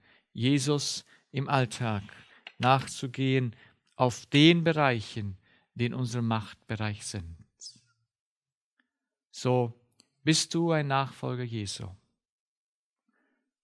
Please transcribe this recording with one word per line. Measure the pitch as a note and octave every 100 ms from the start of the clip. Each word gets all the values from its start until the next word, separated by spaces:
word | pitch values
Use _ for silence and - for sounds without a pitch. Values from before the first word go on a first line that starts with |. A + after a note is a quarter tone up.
| _ _ _
Jesus | - B2 C#3+ C3+ C#3+ - - - _ _
im | C3+ C#3
Alltag | C#3 B2 - A#2+ G#2 G2+ - - - - -
nachzugehen, | B2 C3+ C3 - C3+ A#2+ C3+ C3 B2 - - _ _ -
auf | B2+ - -
den | C#3+ D#3 E3+
Bereichen, | E3 D#3 C#3 A#2 - A#2 G2+ F#2 _ _ _
die | - A#2+
in |
unserem | A#2+ B2 A#2+ A2+
Machtbereich | A2+ A2 - - G#2+ G#2+ G#2 -
sind. | G#2 E2+ E2 - _ - - _ _ _ _ _ _ _ _ _ _ _ _ _ _ _
So, | - B2+ B2 A#2+ - _ _ _ _
bist | D#3 D#3+ -
du | E3 E3+
ein | D#3+ C#3+
Nachfolger | C3+ C3 - B2+ B2+
Jesu? | B2 A#2 G2+ - G2+ F#2 _ _ _ _ _ _ _ _ _ _ _ _ _ _ _ _